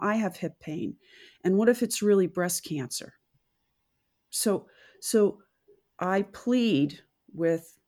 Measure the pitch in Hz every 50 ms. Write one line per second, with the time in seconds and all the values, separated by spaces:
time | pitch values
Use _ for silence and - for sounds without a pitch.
0 | - 208 214 226 214 185 175 - 185 160 - _ - 160 151 170 - - - -
1 | _ _ - - - - _ _ - 180 190 202 226 233 247 240 240 214 - -
2 | 208 208 202 196 185 156 - 180 175 180 170 - - - 156 143 127 120 - -
3 | - - - _ _ _ _ _ _ _ _ _ _ _ _ _ _ _ _ _
4 | _ _ _ _ _ _ - - - 220 196 - - - _ _ - - _ _
5 | - - - 220 208 190 - - _ _ _ _ _ _ - _ _ _ _ -
6 | 180 185 190 196 202 - - - - 240 247 254 233 226 170 135 147 147 - -
7 | - _ _ _ _ - - 160 165 165 165 165 - - - _ _